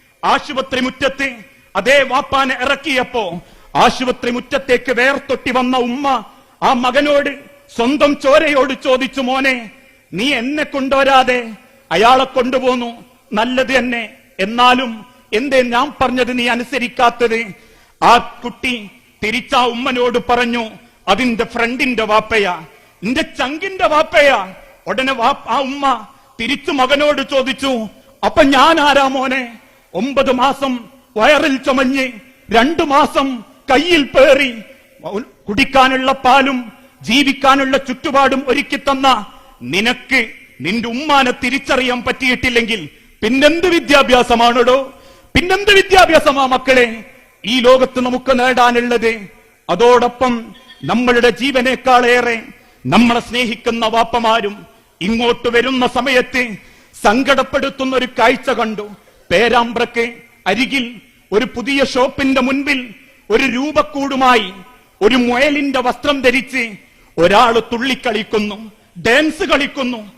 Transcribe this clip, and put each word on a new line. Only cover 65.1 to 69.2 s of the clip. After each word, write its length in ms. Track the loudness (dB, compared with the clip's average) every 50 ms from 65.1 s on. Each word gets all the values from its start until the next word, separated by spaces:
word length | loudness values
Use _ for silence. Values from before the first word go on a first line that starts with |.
| 4
മുയലിന്റെ 640 | 2 2 0 0 0 2 0 0 0 -2 -2 -2 -2
വസ്ത്രം 420 | -2 -2 -4 -2 -2 -2 -2 0
ധരിച്ച് 500 | 0 0 0 0 -4 -4 -6 -6 -6 -6 -10 -16 _ _ _ _ _ _ _ 0
ഒരാള് 440 | 2 4 4 4 4 4 2 0 -2 -2
തുള്ളിക്കളിക്കുന്നു, 1000 | -4 -4 -4 -4 -4 -4 -4 -4 -4 -4 -4 -4 -4 -4 -4 -4 -8 -10 -14 -20 -20 _ _ _ _ -4
ഡാൻസ് 460 | 0 2 2 2